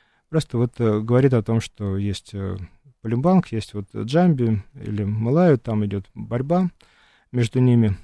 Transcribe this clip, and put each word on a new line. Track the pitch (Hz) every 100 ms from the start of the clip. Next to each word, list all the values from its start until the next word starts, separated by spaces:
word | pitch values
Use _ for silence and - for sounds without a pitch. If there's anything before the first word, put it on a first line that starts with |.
| _ _ _
просто | 156 - 117
вот, | 120 -
э, | 113 107
говорит | 113 123 139
о | 120
том, | 110 113
что | - - 98 98
есть, | 101 95 -
э, | 101 98 95 87 _ 139 _
Палембанг, | 113 120 170 185 -
есть | 113 -
вот | 104 98 107
Джамби | 110 160 180 135 113 104 -
или | 135 107 104
Малаю, | 98 110 117 156 180 135
там | 120 107 101
идёт | 101 -
борьба | 113 110 120 139 180 180 - _ _ _ _ _
между | 123 117 127
ними. | 127 120 110 98